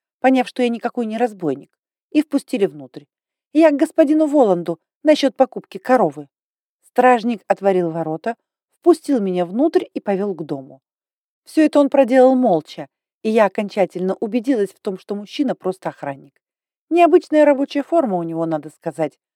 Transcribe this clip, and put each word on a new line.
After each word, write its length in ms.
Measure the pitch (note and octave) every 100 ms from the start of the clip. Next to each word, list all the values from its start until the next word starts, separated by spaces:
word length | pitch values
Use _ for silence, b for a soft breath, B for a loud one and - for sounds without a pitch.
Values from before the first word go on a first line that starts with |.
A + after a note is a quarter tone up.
| _ _
поняв, 280 | C4 C4 -
что 140 | -
я 60 | A#3+
никакой 380 | A#3 A#3+ - A3
не 100 | A3+
разбойник, 640 | A#3+ G3 D#3+ C3+ - _ _ _ _
и 100 | D4+
впустили 460 | - C#4+ - G3 F#3
внутрь. 380 | D3 C3 C#3+ C#3+ _ _ _ _
"Я 160 | D4 D#4+
к 60 | C#4
господину 500 | D#4+ - D4 D#4 D#4
Воланду 520 | D4 G#3+ F3 E3+ E3 _ _
насчёт 300 | D4+ D4+ C4+ -
покупки 420 | C4 G3 - F#3+
коровы". 500 | - B3+ E3+ C#3+ D3 _ _ _ _ _
Стражник 600 | _ - B3+ A#3+ A#3 A3 -
отворил 440 | G3 G3 F#3 E3+
ворота, 460 | E3 D#3+ D#3+ A3+ A#3 _ _ _
впустил 480 | _ F4 D#4 - B3+
меня 260 | G3 F3+ E3+
внутрь 380 | G#3+ D#4+ F#4 -
и 60 | -
повёл 340 | - F#3+ G#3
к 100 | F3+
дому. 380 | D3+ C#3 C3+ C3+ _ _ _ _ _ _
Всё 200 | _ D#4
это 160 | D4+ D4+
он 80 | C#4
проделал 460 | C#4+ A#3+ C4 B3+
молча, 540 | C4 B3 D#3+ - - C#3+ _ _ _
и 80 | A3
я 160 | A3+ G#3
окончательно 680 | - G3+ G#3 F3 F3+ F#3 F#3+
убедилась 540 | A3 A#3 A3+ A#3 G3
в 100 | _
том, 180 | G3+ F#3+
что 160 | -
мужчина 400 | G3+ G#3 - C#4
просто 340 | F3 F#3 F#3 D#3+
охранник. 520 | - C#3+ C#3 C#3+ _ _ _ _ _ -
Необычная 540 | E4 E4+ F4 - D4+
рабочая 400 | D4 C4+ C#4 C#4+
форма 320 | - E4+ B3+ F3+
у 80 |
него, 200 | E3 E3 E3
надо 220 | D#3 D3+
сказать, 460 | _ E3 E3 D3+ _ _